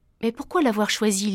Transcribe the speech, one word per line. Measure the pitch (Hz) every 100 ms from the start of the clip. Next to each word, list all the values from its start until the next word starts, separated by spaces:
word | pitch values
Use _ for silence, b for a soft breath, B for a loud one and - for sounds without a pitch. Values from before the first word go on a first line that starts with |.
| _ -
Mais | 226
pourquoi | 233 - 370
l'avoir | 269 208 208
choisi, | - 214 196 208